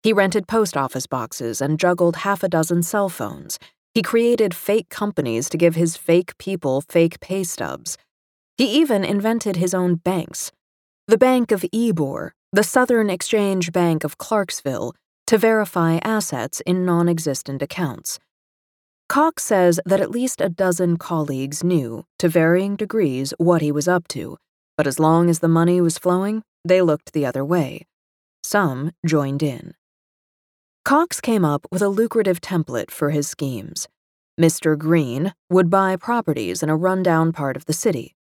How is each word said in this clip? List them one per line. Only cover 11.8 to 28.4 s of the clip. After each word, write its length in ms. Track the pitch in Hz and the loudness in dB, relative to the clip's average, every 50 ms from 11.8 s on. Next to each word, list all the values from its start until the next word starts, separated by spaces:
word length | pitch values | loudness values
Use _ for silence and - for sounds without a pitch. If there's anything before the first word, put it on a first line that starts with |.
| 233 233 185 156 147 135 - - - - _ _ _ _ | 0 0 0 0 -2 -4 -4 -8 -10 -10 _ _ _ _
the 100 | - 196 | 0 0
Southern 460 | 208 - - 254 254 247 247 226 214 202 | 0 4 2 2 4 4 2 2 2 0
Exchange 640 | 180 175 - - - 214 202 196 190 190 175 170 | -2 -4 -4 -2 0 0 2 2 0 0 -2 -2
Bank 320 | 170 185 175 170 160 156 - | 0 2 2 2 2 0 -2
of 140 | 147 - _ | -6 -8 _
Clarksville, 760 | - - 220 208 190 175 - - _ 139 127 - - 120 - _ _ _ _ _ _ - | -6 -2 0 0 0 -2 -6 -8 _ -6 -6 -4 -6 -8 -10 _ _ _ _ _ _ 2
to 100 | 226 208 | 2 4
verify 600 | 196 226 220 220 208 - - 180 165 165 165 165 - | 4 4 4 2 0 0 0 0 2 2 2 0 0
assets 560 | - 220 214 - - 151 123 113 - - - - | -2 -2 -2 -2 -4 -6 -6 -6 -6 -8 -8 -2
in 180 | 175 180 185 180 | -2 -2 0 0
non-existent 760 | 180 170 170 170 175 170 165 160 151 131 - - - 139 139 | 2 2 2 2 2 0 0 -2 -4 -4 -4 -6 -8 -8 -8
accounts. 560 | 143 - - - 175 139 113 - - - - - _ _ _ _ _ _ _ _ _ _ _ _ _ _ _ _ _ _ | -8 -8 -6 -6 -4 -6 -6 -8 -10 -12 -12 -12 _ _ _ _ _ _ _ _ _ _ _ _ _ _ _ _ _ _
Cox 340 | - 285 302 330 - - | 0 0 0 0 0 -4
says 380 | - - 220 190 180 175 170 180 - | -2 0 2 4 4 4 4 2 0
that 160 | 175 190 196 | 0 0 0
at 120 | 185 - | 0 -2
least 280 | 208 240 254 254 - - | -2 -4 -4 -4 -2 -2
a 80 | - - | -4 -4
dozen 480 | 170 - 190 185 175 170 185 175 170 | -2 0 0 0 2 0 2 0 0
colleagues 680 | 165 - - 175 160 151 147 135 131 135 139 147 - 170 | -2 -2 -4 -2 -2 -2 -2 -4 -6 -6 -6 -6 -4 0
knew, 400 | 175 180 160 131 113 113 110 - _ _ - | 0 2 0 0 -2 -8 -10 -14 _ _ -2
to 80 | - 170 | -2 2
varying 480 | 160 175 160 165 175 180 196 202 202 | 4 4 4 4 4 2 2 -2 -4
degrees, 580 | 196 214 202 - 226 190 143 127 127 135 139 - - | -6 -6 -4 0 0 0 0 0 -2 -6 -6 -4 0
what 220 | 170 170 175 165 | 2 2 4 4
he 120 | 151 147 | 2 0
was 160 | 143 147 151 175 | -2 0 0 2
up 180 | 180 180 175 | 0 0 -2
to, 300 | _ - 127 80 - - _ _ _ _ _ _ _ _ | _ -10 -10 -10 -10 -12 _ _ _ _ _ _ _ _
but 100 | - 151 | -2 -2
as 140 | 139 131 - | 0 2 2
long 280 | 156 156 165 165 175 175 | 4 4 6 6 4 4
as 120 | 165 160 | 2 2
the 80 | - 165 | 2 2
money 320 | 165 165 170 175 175 180 | 4 4 4 4 4 4
was 180 | 175 165 165 - | 2 0 0 -2
flowing, 460 | - 180 180 185 190 202 220 220 - _ _ _ _ | -2 0 0 0 0 -2 -4 -6 -8 _ _ _ _
they 160 | 170 180 185 | 2 4 4
looked 320 | 180 165 151 151 _ - | 6 4 2 0 _ -6
the 140 | _ 156 143 | _ -2 -2
other 180 | 127 - 131 139 | -2 -2 -4 -2
way. 440 | 147 175 175 143 131 - - - _ _ _ _ _ _ _ _ _ _ _ | 0 0 0 0 -2 -6 -14 -18 _ _ _ _ _ _ _ _ _ _ _